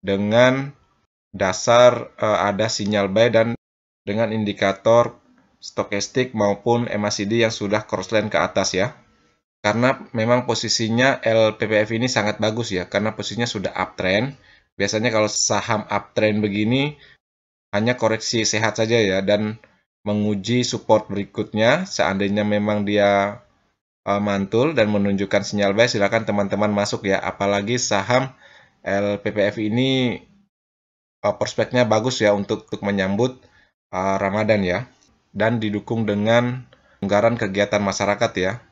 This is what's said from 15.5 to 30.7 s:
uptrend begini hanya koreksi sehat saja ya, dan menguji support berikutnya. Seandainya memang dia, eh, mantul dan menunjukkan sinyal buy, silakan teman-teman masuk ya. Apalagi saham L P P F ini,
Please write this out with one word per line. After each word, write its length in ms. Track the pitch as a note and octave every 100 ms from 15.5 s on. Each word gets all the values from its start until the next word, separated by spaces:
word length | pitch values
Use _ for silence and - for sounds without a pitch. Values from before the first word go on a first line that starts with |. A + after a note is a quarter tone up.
| G#2+ G#2+ G#2+ G#2
uptrend 560 | G2+ - - G#2+ G#2+
begini 560 | G#2 G2+ A2 B2+ D3 D3 - _ _ _ _ _ _
hanya 240 | G2+ A2+ B2
koreksi 480 | A2+ A2 - A#2
sehat 320 | G#2+ G#2+ A2 -
saja 160 | A2 A#2
ya, 240 | G#2 F#2+
dan 320 | G2 G#2 G#2+ A2 - _ _ _ G#2
menguji 560 | G#2 G#2 G#2 F#2+ B2
support 480 | A#2+ A2+ - A2 -
berikutnya. 720 | G2+ G2 - G#2+ G#2+ A2 D3+
Seandainya 640 | F#3+ - D#2+ F#2+ G2+ G#2 G#2
memang 400 | G#2 G#2 G#2 G2+
dia, 560 | G#2 G2+ G2+ G2+ G#2 _ _ _ _ _ _ -
eh, 140 | G2+
mantul 480 | G#2 G2+ F#2+ A2+ C#3+
dan 160 | C#3+ G#2+ G#2
menunjukkan 480 | G2+ G2 G2 G2+
sinyal 320 | G2+ G#2 G2 G2+
buy, 160 | B2
silakan 320 | A#2+ G2 A2+
teman-teman 480 | A2 G2+ G2+ G2+ G#2
masuk 320 | G#2 G2+ B2
ya. 160 | G2+ F#2+
Apalagi 560 | F#2 - G2+ G2+ G2+ B2
saham 560 | - G2+ G2 B2 C3+ - - - _ _
L 400 | - G2 G2+ G2+
P 160 | G#2+ G#2
P 20 |
F 160 | G2+ G#2
ini, 640 | G#2+ A#2 C3 C3 B2+ F#2 - _ _ _ _